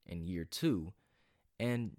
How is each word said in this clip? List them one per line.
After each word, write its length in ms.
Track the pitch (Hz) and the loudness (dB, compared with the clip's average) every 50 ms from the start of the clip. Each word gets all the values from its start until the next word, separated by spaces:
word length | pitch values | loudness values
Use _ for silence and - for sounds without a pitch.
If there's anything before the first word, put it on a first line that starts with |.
| - | -10
and 220 | - 85 85 80 | -8 -6 -4 -2
year 180 | 85 90 85 82 | -2 -2 -2 -4
two. 480 | - - - - 165 120 90 78 85 - _ _ _ _ _ _ _ _ _ _ _ _ - | -4 -2 0 2 4 4 2 0 -4 -8 _ _ _ _ _ _ _ _ _ _ _ _ -2
And, 320 | 113 120 120 120 117 101 - | 0 2 2 2 0 -2 -6